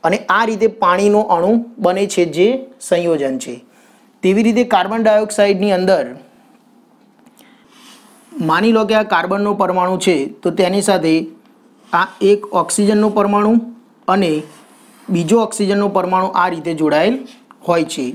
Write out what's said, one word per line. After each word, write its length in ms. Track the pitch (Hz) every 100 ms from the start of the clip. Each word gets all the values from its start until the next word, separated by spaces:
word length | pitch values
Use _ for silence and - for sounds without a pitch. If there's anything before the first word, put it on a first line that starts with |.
અને 140 | 165 208 220
આ 160 | 190
રીતે 240 | 226 214 220 220
પાણીનો 440 | 185 185 208 208 214
અણુ 240 | 170 180 233 233 -
બને 260 | 180 185 196
છે 180 | - 170
જે 220 | 151 196 262 - -
સંયોજન 580 | - 175 170 160 139 131
છે. 160 | 127 120 - _ _ _ _ _
તેવી 200 | 190 196
રીતે 220 | 226 220
કાર્બન 360 | 240 202 185 220
ડાયોક્સાઇડની 680 | 220 214 214 - 202 196 202
અંદર 320 | 185 180 180 123 127 - _ _ _ _ _ _ _ _ _ _ _ _ _ _ - - - - - _
માની 400 | 311 160 165 220
લો 100 | 220
કે 100 | 208
આ 120 | 220 214
કાર્બનનો 380 | 175 180 196 202
પરમાણુ 420 | 202 185 185 180 185
છે 160 | 190 160 143 -
તો 100 | 175
તેની 320 | 170 180 196
સાથે 320 | 196 190 160 160 - - _ _ _ _ _
આ 140 | 170 190 -
એક 240 | 196 208 208
ઓક્સિજનનો 540 | 180 - - 202 214 214
પરમાણુ 440 | 202 202 202 208 233 - - _ _ -
અને 220 | 190 180 156 156 - - - - - -
બીજો 320 | 175 165 226
ઓક્સિજનનો 480 | 220 - 196 202 202
પરમાણુ 400 | 190 180 185 185
આ 120 | 190 180
રીતે 220 | 170 156
જોડાયેલ 420 | 160 156 147 185 262 - - _ -
હોય 220 | - 170
છે. 220 | 156 - 127